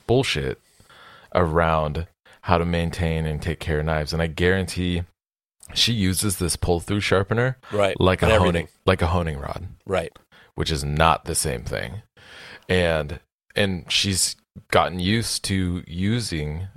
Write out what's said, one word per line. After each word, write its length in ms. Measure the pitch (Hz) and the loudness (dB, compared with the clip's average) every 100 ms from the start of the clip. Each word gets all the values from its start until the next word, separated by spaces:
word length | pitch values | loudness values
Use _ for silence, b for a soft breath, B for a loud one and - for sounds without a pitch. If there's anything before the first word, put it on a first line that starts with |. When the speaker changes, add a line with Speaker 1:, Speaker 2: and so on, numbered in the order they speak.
| - | 0
Speaker 1:
bullshit 520 | 123 131 76 67 - _ _ b b b b b | 2 2 -2 -4 -6 _ _ b b b b b
around 760 | - 85 80 82 80 76 76 85 _ _ b | 0 2 2 2 2 0 -4 -8 _ _ b
how 160 | - 87 | 0 2
to 80 | 85 | 2
maintain 600 | 85 85 - 82 80 80 | 0 0 -2 -2 0 -2
and 160 | 76 | -4
take 180 | 87 78 | -4 -4
care 200 | - 76 | -2 -2
of 60 | 78 | 0
knives. 280 | 78 76 | -2 -2
And 80 | 82 | -2
I 60 | 82 | -2
guarantee 760 | 76 87 95 87 - 90 87 85 _ _ _ _ _ - | 0 2 2 0 -2 -2 -2 -6 _ _ _ _ _ -8
she 200 | - - | -2 0
uses 440 | 117 92 90 107 95 | 2 2 2 0 0
this 160 | 87 - | -2 0
pull-through 460 | - 85 - 101 | 0 0 0 -2
sharpener 560 | - 95 98 110 127 - - | 2 2 2 0 0 -4 -4
Speaker 2:
Right. 280 | 101 98 - | 0 0 4
Speaker 1:
like 220 | 90 92 | 2 4
a 40 | - | 6
Speaker 2:
On 60 | |
Speaker 1:
honing, 160 | 110 90 | 6 4
Speaker 2:
everything. 200 | 85 82 _ - | 2 -4 _ 0
Speaker 1:
like 160 | 92 | 2
a 60 | 85 | 2
honing 320 | 90 82 71 | 0 0 -4
rod. 280 | 69 - 92 - - | -8 -8 -12 -14 -4
Speaker 2:
Right. 260 | 92 82 - _ b b b | -4 -4 -8 _ b b b
Speaker 1:
Which 160 | 76 | -2
is 120 | 78 | -2
not 420 | 71 76 82 - - | -2 2 4 4 -2
the 100 | 80 | -4
same 280 | 78 60 | -4 -4
thing. 380 | - 52 50 98 - _ B B B B B | -6 -6 -6 -12 -16 _ B B B B B
And, 520 | 92 87 80 73 - - _ _ - | 2 2 0 -2 -8 -16 _ _ -2
and 360 | 101 90 - | 0 -2 -4
she's 440 | - 101 90 - - _ - - | -2 0 0 -2 -4 _ -20 0
gotten 280 | 90 76 90 | 2 2 0
used 440 | 90 113 110 - - | 0 0 -2 -6 -2
to 380 | 95 90 87 - | -2 -2 -4 -6
using 800 | 85 98 120 107 82 76 78 95 | -4 -2 -2 -4 -4 -4 -6 -10